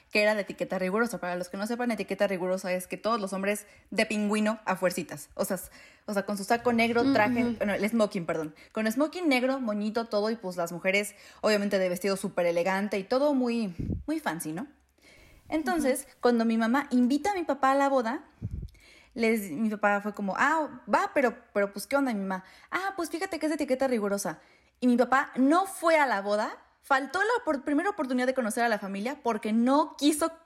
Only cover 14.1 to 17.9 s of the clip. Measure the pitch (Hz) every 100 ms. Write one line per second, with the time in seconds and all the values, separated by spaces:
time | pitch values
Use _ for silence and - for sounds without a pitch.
14.1 | 311 214 160 160 160 285 _ _ _ _
15.1 | - - - - 311 302 349 277 277 -
16.1 | _ 247 240 226 226 226 269 285 254 247
17.1 | 294 392 392 311 285 262 277 277